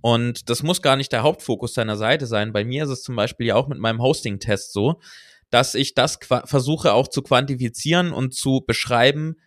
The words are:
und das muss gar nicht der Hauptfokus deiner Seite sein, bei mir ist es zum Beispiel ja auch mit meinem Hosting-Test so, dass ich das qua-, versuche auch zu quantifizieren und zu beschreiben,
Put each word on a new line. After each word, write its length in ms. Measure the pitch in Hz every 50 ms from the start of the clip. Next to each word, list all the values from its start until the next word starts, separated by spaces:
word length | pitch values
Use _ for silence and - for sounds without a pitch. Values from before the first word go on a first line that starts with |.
und 480 | - 117 117 117 120 120 120 - - -
das 140 | 120 - 143
muss 180 | 165 180 -
gar 140 | - 139 135
nicht 160 | 135 135 -
der 100 | 131 113
Hauptfokus 520 | 120 151 - - - - 110 98 123 117 -
deiner 240 | 127 113 110 107
Seite 280 | 104 107 117 147 151 135
sein, 260 | 113 113 104 107 110
bei 140 | 107 104 107
mir 200 | 123 131 147 156
ist 40 | 139
es 140 | 127 - -
zum 120 | - 123
Beispiel 300 | 117 120 117 - - 117
ja 100 | 117 101
auch 120 | 120 135
mit 100 | 147 139
meinem 240 | - 113 113 113 113
Hosting-Test 720 | 123 135 156 - - 113 98 95 - 113 101 - - - -
so, 280 | 101 107 147 165 _ _ - - - - - - _ _ -
dass 240 | 120 123 131 - -
ich 180 | 127 135 - -
das 260 | 131 127 147 - -
qua-, 280 | - - 127 123 -
versuche 460 | - 147 135 120 143 160 - - 139 104
auch 140 | 123 131
zu 140 | - - 139
quantifizieren 920 | - - 131 123 139 143 135 123 127 117 - - - 151 170 180 175 170 -
und 200 | - 131 127 -
zu 300 | - - 135 131 131 -
beschreiben, 680 | - 113 - - - 123 117 123 139 147 151 156 160 160 _ _